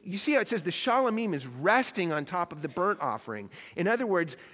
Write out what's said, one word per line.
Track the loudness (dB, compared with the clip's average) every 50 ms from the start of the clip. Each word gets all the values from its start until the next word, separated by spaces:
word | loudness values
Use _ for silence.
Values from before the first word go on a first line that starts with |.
| -10
you | -8 -6
see | -2 0 2 4
how | 2
it | 2
says | 2 -2 -2 -2
the | -2
shalomim | -2 0 0 2 4 4 4 2 2 0 0 0 -2
is | -2 -4
resting | -8 -8 0 2 4 4 4 4 0 -2 -2 0 0
on | 0 -2 -2
top | -2 -2 -2 -2 -4
of | -4 -8
the | -8
burnt | -6 -2 0 0 0 0 0
offering. | -2 -2 -2 -4 -6 -8 -8 -8 -10 -12 -16 -18 -20 -10 -4
In | -2 0
other | 2 2 0 2
words, | 2 2 2 0 -2 -6 -12 -18 -20